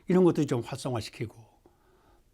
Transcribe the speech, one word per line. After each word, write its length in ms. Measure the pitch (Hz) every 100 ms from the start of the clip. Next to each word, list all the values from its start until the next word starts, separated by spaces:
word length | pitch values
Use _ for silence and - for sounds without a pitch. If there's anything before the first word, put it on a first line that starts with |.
| -
이런 160 | 180
것도 220 | 175 160 139
좀 160 | 123
활성화시키고 720 | 120 135 143 120 - - 110 - 113 _ _ _ _ _ _ _ _